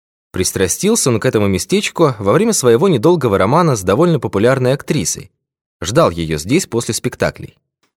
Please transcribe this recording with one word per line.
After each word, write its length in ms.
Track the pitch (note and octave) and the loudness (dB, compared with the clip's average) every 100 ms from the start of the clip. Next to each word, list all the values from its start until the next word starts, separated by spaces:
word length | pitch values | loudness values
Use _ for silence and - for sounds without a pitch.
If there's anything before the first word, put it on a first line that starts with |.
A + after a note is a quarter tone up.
| _ _ _ | _ _ _
Пристрастился 800 | - F2+ F#2 F#2 - G3+ A3+ C#3 | -4 -4 -2 -2 -2 -2 0 0
он 80 | A2 | 0
к 80 | C3 | 0
этому 220 | A2+ G2+ | 0 0
местечку 680 | F#2 - G3 - - D#3 G#2+ | -2 -2 -2 -2 0 0 0
во 120 | G2 | 0
время 200 | C#3 A3+ | 2 2
своего 340 | G#3 B2 A#2 G3 | 0 2 4 4
недолгого 500 | C3+ D3+ F3 B2+ F#2+ | 2 2 2 2 2
романа 380 | F#2+ D#3 E3+ | 2 2 2
с 80 | A#2 | 0
довольно 380 | F2+ G#2+ F3 D3+ | 0 2 2 0
популярной 540 | A2 G2+ A#2 C3 B2 | -2 0 2 2 0
актрисой. 580 | C#3+ - D#3 - - - _ _ _ _ _ | -2 -2 -4 -4 -8 -12 _ _ _ _ _
Ждал 300 | E2 C3+ A2+ | -4 0 2
её 260 | E2 D#2+ D#2 | 0 -4 -4
здесь 300 | E2+ D#3+ - | -2 -2 -2
после 260 | A2+ - | -4 -4
спектаклей. 640 | A2 - - E2+ - - _ _ _ _ | -4 -6 -4 -4 -4 -14 _ _ _ _